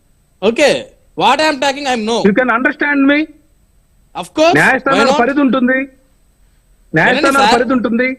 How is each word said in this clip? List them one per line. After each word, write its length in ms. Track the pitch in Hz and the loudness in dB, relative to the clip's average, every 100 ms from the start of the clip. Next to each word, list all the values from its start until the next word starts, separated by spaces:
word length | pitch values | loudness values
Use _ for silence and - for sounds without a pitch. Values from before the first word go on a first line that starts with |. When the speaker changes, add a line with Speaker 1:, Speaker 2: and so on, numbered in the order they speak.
| _ _ _ - 202 | _ _ _ -4 -2
Speaker 1:
ఓకే, 220 | 233 277 139 104 _ _ - | 2 2 0 -6 _ _ -2
what 160 | 202 285 | 0 2
I 40 | 311 | 0
am 80 | 277 | -2
talking, 220 | 285 269 285 | -4 -4 -4
I 20 | 247 | -4
am 60 | 214 | -2
no. 80 | 226 196 | 0 0
Speaker 2:
You 60 | 254 | 0
can 100 | 254 226 | 0 -2
understand 440 | 277 - 294 285 269 | -2 -4 -2 0 2
me? 80 | 294 320 - _ _ _ _ _ _ _ 156 | 0 -2 -10 _ _ _ _ _ _ _ -14
Speaker 1:
Of 80 | 180 311 | -8 0
course, 180 | 220 | 2
why 60 | 143 | 4
Speaker 2:
న్యాయస్థానాల 480 | 196 254 269 214 254 | 2 0 0 0 2
Speaker 1:
not? 80 | 208 | 2
Speaker 2:
పరిధి 180 | 240 277 | 0 0
ఉంటుంది, 380 | 269 254 247 262 269 _ _ _ _ _ _ _ _ _ _ | 0 0 0 -2 -4 _ _ _ _ _ _ _ _ _ _
న్యాయస్థానాల 220 | 160 202 254 | 0 0 0
Speaker 1:
వినండి 220 | 277 277 | 0 2
సార్. 160 | 269 | 2
Speaker 2:
పరిధి 180 | 240 247 254 | 2 0 -2
ఉంటుంది, 320 | 226 226 254 | 0 -2 -2